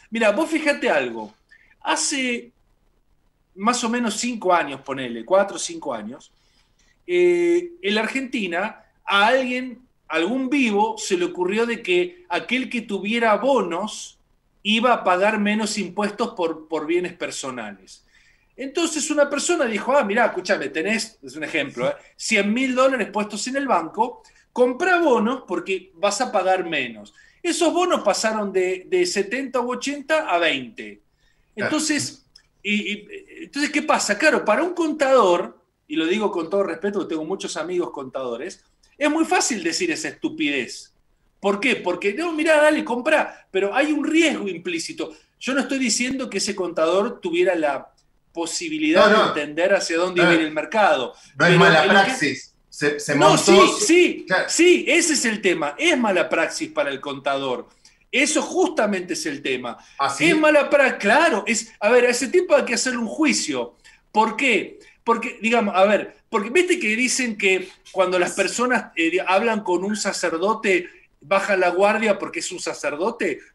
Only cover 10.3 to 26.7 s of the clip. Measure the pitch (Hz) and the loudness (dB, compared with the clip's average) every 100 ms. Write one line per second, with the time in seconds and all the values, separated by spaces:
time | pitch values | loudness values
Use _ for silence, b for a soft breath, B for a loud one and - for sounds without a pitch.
10.3 | 262 262 285 233 202 220 220 - 180 175 | -2 0 0 2 2 0 -2 -4 -2 -2
11.3 | 180 180 214 233 226 - 175 175 - - | -2 -2 0 -2 -4 0 0 0 -8 -6
12.3 | 170 170 247 240 240 - 196 202 233 226 | -6 -2 -4 -4 -6 -6 -6 -4 0 2
13.3 | 202 254 254 180 165 208 - - _ _ | 2 2 2 0 -4 -6 -10 -16 _ _
14.3 | _ _ _ 208 220 247 226 190 180 202 | _ _ _ -2 2 2 2 2 2 2
15.3 | 214 208 214 214 214 175 202 208 - 233 | 2 0 0 -2 -4 -6 -4 -4 -2 -4
16.3 | - 165 156 - 156 151 175 180 175 143 | -2 -4 -4 -6 -6 -2 -2 -2 -8 -10
17.3 | - 135 127 107 98 95 - b b b | -8 -8 -8 -12 -14 -20 -20 b b b
18.3 | b b - 269 349 330 311 - 294 285 | b b -14 -8 -4 -4 -4 -2 0 0
19.3 | 285 - 349 247 208 208 285 208 226 220 | 0 0 0 0 -2 2 2 2 2 0
20.3 | 180 175 175 135 156 190 220 - _ 135 | 0 -2 -2 -2 -4 -2 -2 -4 _ -18
21.3 | 147 147 160 139 117 131 - B _ - | -12 -6 -4 -4 -2 -4 -4 B _ -2
22.3 | 214 202 233 262 247 262 262 196 214 208 | 0 2 0 0 2 2 2 -2 -4 -4
23.3 | 208 254 277 269 185 160 202 240 - b | -6 -4 -4 0 0 -2 -4 -4 -4 b
24.3 | b b 240 254 247 359 349 320 226 214 | b b 2 2 2 2 4 4 2 2
25.3 | 262 - 175 196 185 - - 196 202 240 | -4 -6 -6 -4 -6 -8 -4 -2 -2 -2
26.3 | 202 185 185 170 | 0 2 0 0